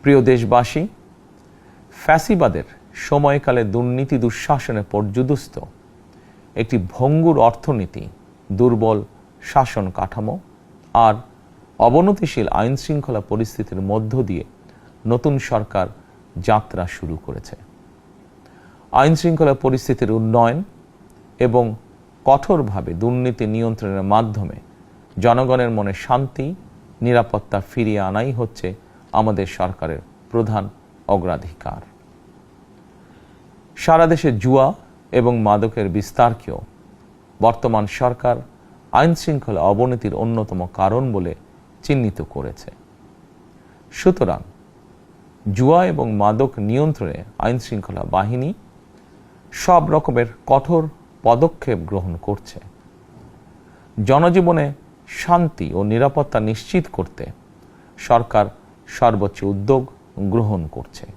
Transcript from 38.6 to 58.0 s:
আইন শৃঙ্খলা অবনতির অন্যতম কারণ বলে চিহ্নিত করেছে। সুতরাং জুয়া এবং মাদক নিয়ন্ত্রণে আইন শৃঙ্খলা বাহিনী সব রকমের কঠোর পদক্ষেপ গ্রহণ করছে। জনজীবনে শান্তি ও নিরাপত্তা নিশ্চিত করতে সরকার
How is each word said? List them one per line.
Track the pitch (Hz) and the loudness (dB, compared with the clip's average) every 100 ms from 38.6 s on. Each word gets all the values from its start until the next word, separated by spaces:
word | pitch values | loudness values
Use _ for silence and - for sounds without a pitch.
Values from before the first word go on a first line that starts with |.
| - - _ | -20 -20 _
আইন | - 160 | 2 2
শৃঙ্খলা | 165 - 147 - 98 | 0 -2 -4 -2 0
অবনতির | 85 101 127 120 107 | 2 2 0 0 -4
অন্যতম | - 113 113 107 92 90 | -4 -2 -2 -4 -6 -8
কারণ | - 95 117 131 | -2 0 0 -2
বলে | 101 87 - - - _ _ | -4 -4 -8 -16 -20 _ _
চিহ্নিত | - 139 113 92 | -4 -2 -2 -6
করেছে। | 73 69 65 - - - - _ - - _ _ - _ _ - - | -10 -10 -12 -14 -20 -20 -20 _ -20 -20 _ _ -20 _ _ -20 -20
সুতরাং | - 185 180 101 - - - _ _ _ _ _ _ - _ 107 | 0 0 2 0 -2 -8 -20 _ _ _ _ _ _ -20 _ -8
জুয়া | 98 127 170 | 0 4 4
এবং | 185 160 123 | 4 -2 -4
মাদক | 104 101 110 131 - | 0 0 2 -2 -2
নিয়ন্ত্রণে | 104 123 156 147 90 73 - - | -2 0 0 -2 -6 -8 -14 -6
আইন | 110 123 | -2 -2
শৃঙ্খলা | - 107 92 92 | -6 -10 -8 -10
বাহিনী | 85 92 101 123 139 214 - _ _ - _ - - - - | -2 -2 -2 -4 -6 -8 -16 _ _ -20 _ -20 -20 -20 -20
সব | - - 175 156 | -8 4 4 6
রকমের | 156 - 120 117 - - | 0 2 0 -2 -4 2
কঠোর | 135 143 170 156 - - - | 2 4 0 0 -8 -20 -4
পদক্ষেপ | - 120 165 - - 104 | 2 4 2 0 -4 -4
গ্রহণ | 82 101 92 82 | -4 -6 -4 -6
করছে। | - 101 - 90 - - - _ - - - - - - - - - - | -6 -6 -8 -20 -20 -20 -20 _ -20 -20 -20 -20 -20 -20 -20 -20 -16 -6
জনজীবনে | 104 135 170 180 175 165 143 139 - _ - | 2 4 6 4 4 2 0 -6 -18 _ -20
শান্তি | - - 175 170 - 82 | -12 0 2 2 -2 -6
ও | 87 | -2
নিরাপত্তা | 104 113 135 139 139 117 | 0 2 2 0 -2 -2
নিশ্চিত | 107 110 - 185 - | -2 -4 -4 -4 -4
করতে | - 90 - - - - - - - - | -8 -8 -10 -16 -16 -20 -20 -20 -20 -20
সরকার | - | -20